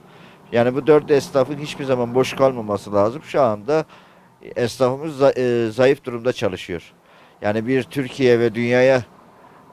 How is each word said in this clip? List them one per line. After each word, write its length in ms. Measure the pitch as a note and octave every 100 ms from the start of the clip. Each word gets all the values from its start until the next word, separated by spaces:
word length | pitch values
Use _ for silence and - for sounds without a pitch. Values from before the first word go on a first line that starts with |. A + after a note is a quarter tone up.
| - - - - -
Yani 220 | A2+ A#2+
bu 120 | C3 C#3
dört 240 | D3+ C#3+
esnafın 480 | C#3+ - C#3 B2+ C#3+
hiçbir 260 | C#3+ -
zaman 300 | C3+ B2+ A#2+
boş 180 | B2+ B2+ -
kalmaması 580 | C3+ B2 G#2+ G2+ G#2
lazım. 280 | G2+ G#2 C#3
Şu 180 | - E3
anda 420 | B2+ G#2 G#2+ D#3 - - _ _ _ _ - -
esnafımız 640 | A#2+ - B2+ C3+ D#3+ C3+
za-, 180 | C#3 -
e, 320 | B2 A#2+ A2+
zayıf 340 | G#2+ B2+ C#3
durumda 280 | - A#2+ B2
çalışıyor. 600 | - G#2+ F#2 - E2+ - _ _ _ _ _
Yani 240 | G2+ A2 A2+
bir 160 | C3
Türkiye 580 | A#2 C#3+ B2+ - B2+ A#2
ve 140 | A#2
dünyaya, 420 | A2 A#2+ B2 C3 B2+
e, 60 | A2 - - _ - - -